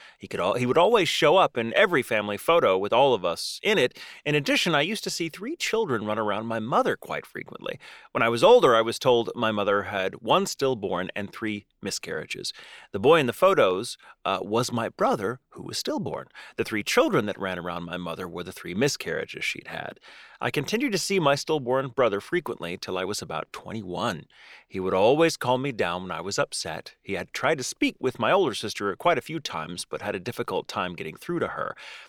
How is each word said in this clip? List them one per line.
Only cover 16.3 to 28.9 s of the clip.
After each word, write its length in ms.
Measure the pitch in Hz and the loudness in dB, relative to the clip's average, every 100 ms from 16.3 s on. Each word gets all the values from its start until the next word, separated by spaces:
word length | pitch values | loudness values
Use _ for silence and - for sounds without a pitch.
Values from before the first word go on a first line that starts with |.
| - - - | -20 -10 -6
The 60 | |
three 220 | 110 107 | -4 -2
children 420 | - 240 262 160 104 | 2 2 4 2 0
that 140 | - | -4
ran 180 | 95 90 | -6 -4
around 240 | 87 87 | -6 -8
my 140 | 85 90 | -6 -8
mother 320 | 87 82 90 | -6 -8 -8
were 160 | 87 | -8
the 80 | 87 | -10
three 200 | - - | -12 -8
miscarriages 720 | 90 139 - 87 78 71 - | -2 -2 -2 -6 -6 -6 -8
she'd 220 | - - - | -8 -8 -10
had. 320 | - - - - - - - | -12 -12 -16 -20 -20 -20 -8
I 120 | 120 | -4
continued 400 | 151 - 226 285 | -4 -2 -2 -2
to 60 | 185 | -2
see 200 | - 196 | 0 2
my 160 | 143 | 4
stillborn 540 | 143 - 156 123 131 135 | 2 0 -2 0 -2 0
brother 320 | 135 117 101 | 2 2 2
frequently 560 | - 175 151 - 85 92 | -2 -4 -4 -8 -8 -8
till 200 | - 92 | -6 -4
I 80 | |
was 160 | 92 104 | -4 -4
about 320 | 82 80 - | -6 -8 -8
twenty-one. 720 | - 90 107 92 85 113 78 - _ - - _ | -14 -12 -12 -8 -4 -4 -6 -12 _ -20 -20 _
He 100 | 95 | -6
would 160 | 92 | 0
always 420 | 92 110 151 165 - | 4 6 6 2 2
calm 240 | 127 127 | -2 -2
me 100 | 139 | -2
down 300 | 113 87 87 | -2 -2 -2
when 100 | 92 | -6
I 80 | 80 | -8
was 180 | 92 143 | -4 -4
upset. 560 | - - 85 80 - - | -2 -4 -8 -10 -12 -18
He 120 | - | -8
had 180 | 90 90 | -8 -6
tried 260 | - 139 156 | -2 0 0
to 60 | |
speak 320 | 123 - 285 - | -4 -2 -4 -2
with 220 | 127 - | -4 0
my 100 | 113 | 2
older 240 | 190 156 | 4 2
sister 400 | 101 104 - 101 | -2 -6 -4 -4